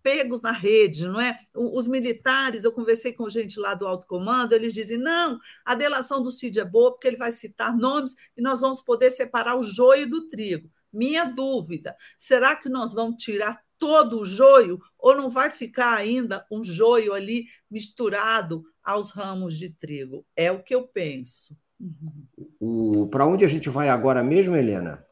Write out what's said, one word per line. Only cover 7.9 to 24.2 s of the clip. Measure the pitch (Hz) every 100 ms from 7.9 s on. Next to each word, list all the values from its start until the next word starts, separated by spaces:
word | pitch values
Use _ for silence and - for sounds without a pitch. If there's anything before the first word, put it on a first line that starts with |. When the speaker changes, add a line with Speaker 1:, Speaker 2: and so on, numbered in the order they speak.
| 294 262 - _ -
Speaker 1:
e |
nós | 254 247
vamos | 262 262
poder | - 240 254
separar | 254 240 240 233 247
o |
joio | 214 190 247 277 277
do | 320 320
trigo." | 214 208 160 - _ _
Minha | 208 254 320 339
dúvida: | 240 269 254 160 160 - - - _
será | - 254 262 302
que | 269
nós | 254 226
vamos | 214 226 233
tirar | - 202 214 226 _ _
todo | 311 311 247 226
o | 190
joio | 196 269 269 196 180 _ _
ou | 247
não | 277 262
vai | 254 294
ficar | - 226 - 240
ainda | 220 208 247 226 190 -
um | 214
joio | 220 170 226 240 214
ali | 196 196 233 233 _ _
misturado | 214 208 - 220 202 220 226 170 165 160 _
aos | - 208 202
ramos | 196 190 190 180 156
de | 175
trigo? | 160 151 147 131 135 _
É | - 170
o | 185
que | -
eu | 254 254
penso. | 202 160 131 123 - - 151 _ _ 180 156 156 147 131 - - _
Speaker 2:
O, | 113 113 110 104 101
pra | 135 147
onde | 190
a | 185
gente | 156 147
vai | 131 143
agora | 123 131 127